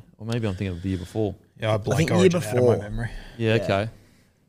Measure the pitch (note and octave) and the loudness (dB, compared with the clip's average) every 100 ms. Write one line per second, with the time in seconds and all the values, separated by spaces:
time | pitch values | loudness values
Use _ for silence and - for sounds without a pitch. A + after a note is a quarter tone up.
0 | - _ A2 A#2 A2 F#2 G2 F2 F#2+ F#2 | -14 _ -6 -4 -4 -4 -6 -4 -4 -4
1 | F2+ A2 G#2+ - _ - A2 G#2+ A#2+ C3+ | -4 -4 -4 -4 _ -6 -2 0 0 0
2 | E3 F3+ F#3 F3 - B2 B2 G2 G#2 G#2+ | 2 6 6 4 0 2 4 4 -2 -6
3 | A2+ - - - A2+ A2+ F#2+ G2 A2+ - | -6 -10 -14 -2 2 2 2 0 -2 -8
4 | _ _ _ _ | _ _ _ _